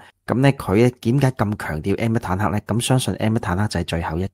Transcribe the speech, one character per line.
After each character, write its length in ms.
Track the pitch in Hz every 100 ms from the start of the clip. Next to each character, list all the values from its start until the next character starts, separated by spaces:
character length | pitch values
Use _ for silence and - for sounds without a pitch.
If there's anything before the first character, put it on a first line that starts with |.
| - _ -
咁 80 | 107
呢， 120 | 139
佢 280 | - - 98
呢， 60 | 123 123
點 180 | 113 135
解 120 | 135
咁 260 | - 104 104
強 260 | - 78
調 160 | 98 98
M 160 | 117
one 40 | 113
坦 180 | - 92
克 140 | 95
呢？ 100 | 101 -
咁 140 | 113
相 180 | - 131
信 160 | 120
M 200 | 95 110
one 40 | 110
坦 160 | - 92
克 100 | 104
就 120 | 87
係 40 |
最 180 | 85 82
後 160 | 82 80
一 80 | 95